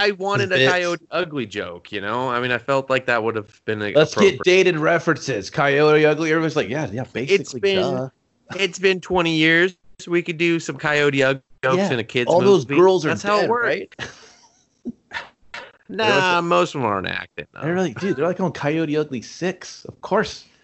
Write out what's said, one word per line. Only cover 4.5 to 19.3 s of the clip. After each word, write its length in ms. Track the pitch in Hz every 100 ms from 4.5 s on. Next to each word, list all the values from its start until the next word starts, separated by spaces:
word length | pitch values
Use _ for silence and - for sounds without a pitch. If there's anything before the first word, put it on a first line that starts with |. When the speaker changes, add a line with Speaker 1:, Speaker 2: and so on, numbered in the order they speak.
| 185 185 160
Speaker 2:
references. 720 | 160 170 165 143 - 110 95
Coyote 560 | - 143 139 151 151 151
Ugly. 240 | 151 160
Everybody's 240 | 160 160
like, 140 | 143 98
"Yeah, 200 | 139 131
yeah, 100 | 107 120
basically, 220 | 107 143
Speaker 1:
It's 180 | 196 139
been, 400 | 123 196 190 185 131
Speaker 2:
duh." 120 | 135 - _ _ - 180
Speaker 1:
it's 220 | 190 170
been 220 | 190 185
twenty 340 | - 185 165
years. 420 | 160 160 165 185 180 - - -
We 160 | 175
could 160 | 170 156
do 220 | 170 165
some 160 | 160 135
Coyote 440 | 156 147 147 139
Ugly 180 | 131 135 - -
jokes 120 | 131 175
Speaker 2:
Yeah, 140 | 196
Speaker 1:
in 60 | 123
a 60 |
kid's 260 | 110 127 120
Speaker 2:
all 100 | 170
those 240 | 190 190 123
Speaker 1:
movie. 120 | 143
Speaker 2:
girls 240 | 185 185
are 40 | 147
Speaker 1:
That's 140 | 104
how 140 | 202 208
it 20 |
Speaker 2:
dead, 100 | 190
Speaker 1:
works. 140 | 240 233
Speaker 2:
right? 280 | 180 - -
<laughs> 100 | - - - _ _ _ _ _ - - _ - - _ - - - - -
Speaker 1:
Nah, 180 | 190 214
Speaker 2:
They're 280 | 196 185
like, 100 | 175
Speaker 1:
most 300 | 170 175 170 151
of 60 |
them 60 | 117
aren't 180 | 98 90
acting, 380 | 92 92 - 76
though. 100 | -
Speaker 2:
they're 140 | 147 180
like, 200 | 180 107
"Dude, 160 | 196 135
they're, 100 | 165
like, 100 | 185
on 140 | 180
Coyote 440 | - 143 160 160 151
Ugly 260 | 151 127
six. 600 | -